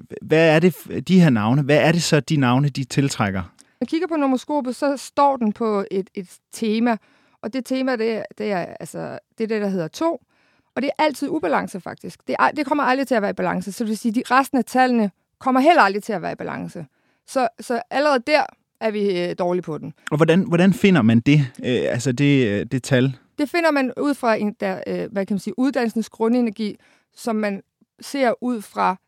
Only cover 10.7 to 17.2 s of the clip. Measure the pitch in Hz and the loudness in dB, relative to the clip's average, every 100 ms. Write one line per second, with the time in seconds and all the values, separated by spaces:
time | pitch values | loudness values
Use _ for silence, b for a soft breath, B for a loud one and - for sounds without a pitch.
10.7 | - 277 - 311 262 285 311 339 226 185 | -4 -4 0 -2 -2 -4 -4 -2 -2 -2
11.7 | 185 - - 175 - - - - - 277 | -10 -12 -12 -14 -14 -8 0 0 0 -2
12.7 | 294 247 269 262 233 196 190 180 175 196 | -2 0 0 0 0 -2 -4 -2 -4 -6
13.7 | - 220 220 233 220 - 254 269 269 - | -6 -6 -2 -2 -4 0 -2 0 -2 -2
14.7 | 254 254 233 208 - _ _ 269 254 294 | 0 2 2 0 -4 _ _ -2 4 4
15.7 | 330 196 202 214 190 170 - 170 139 170 | 6 4 2 -6 -6 -6 -8 -8 -8 -10
16.7 | 175 151 _ _ _ | -12 -18 _ _ _